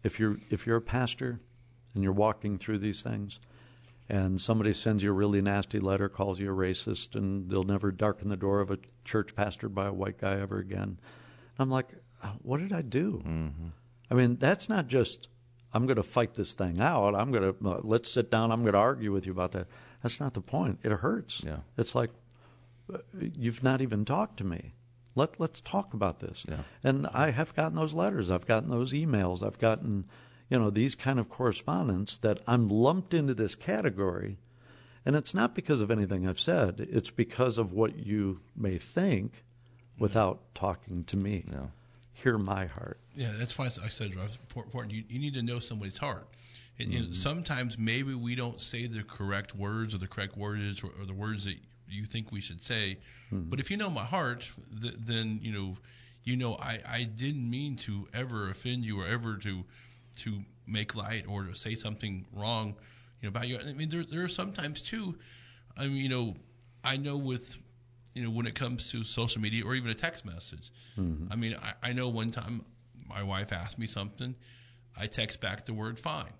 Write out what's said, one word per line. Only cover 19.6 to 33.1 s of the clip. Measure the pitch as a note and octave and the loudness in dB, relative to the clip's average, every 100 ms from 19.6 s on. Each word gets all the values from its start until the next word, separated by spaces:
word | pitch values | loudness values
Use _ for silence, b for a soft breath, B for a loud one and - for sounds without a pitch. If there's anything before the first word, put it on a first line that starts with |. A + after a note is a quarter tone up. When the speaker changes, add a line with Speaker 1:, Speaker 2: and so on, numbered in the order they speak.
| F2+ B B B | -6 B B B
Speaker 1:
That's | B2 - | 0 2
not | C#3+ | 2
the | G#2+ | -2
point. | - C#3+ E3 F2+ | -2 0 0 0
It | A2 | 0
hurts. | G#2 C3+ A3 - - | 2 2 0 -4 -8
Speaker 2:
Yeah. | - D2+ - - | -6 -6 -6 -2
Speaker 1:
It's | A2+ | 0
like, | B2 A#2 - - b b b b b - | 2 0 -4 -20 b b b b b -12
"Uh, | F#3+ - F#3+ | -12 -12 -8
you've | - D#3+ A#2+ A2+ | -6 -2 -4 2
not | C3 C3 | 2 2
even | C3 G#2+ | 2 0
talked | G#2+ D3+ G#3+ - | 2 0 0 -2
to | |
me. | G2 E2+ - - - _ - | -4 -4 -8 -18 -20 _ -6
Let, | - D#3 - | 0 0 2
let's | E3 - | -4 -2
talk | - G3 G3 | -2 -2 -2
about | G#2+ G2 - | 0 0 0
this." | F#2+ - - | -8 -8 -6
Speaker 2:
Yeah. | D2+ C#2+ B | -6 -8 B
Speaker 1:
And | C3 C3+ C#3+ | 2 2 0
I | - D3+ | 2 2
have | A#2+ D#3 | 2 -2
gotten | - D#3 D#3+ | 0 0 0
those | D#3 | 0
letters. | D#3 F#3+ F#3+ F#2 | 2 0 2 2
I've | F#2 - | 0 4
gotten | A2 D#3 | 2 4
those | A#2+ B2+ | 0 0
emails. | C#3 D#3+ A2+ F#2 F2+ | 0 2 4 4 2
I've | G#2 - | -2 4
gotten, | A2+ A2 - G2+ F#2 B B B B | 4 4 0 -2 -2 B B B B
you | B2+ | 4
know, | G#2+ | 4
these | G2+ C3+ - | 4 2 2
kind | C3+ C3 | 2 2
of | A2 | 0
correspondence | - B2 G2 - F3 D3+ F#2 G#2 - | 0 0 2 0 0 2 2 2 2
that | A2 G#2 - | 2 2 4
I'm | A#2+ A2 | 4 6
lumped | G#2+ B2 F#3 F#3 | 6 6 6 2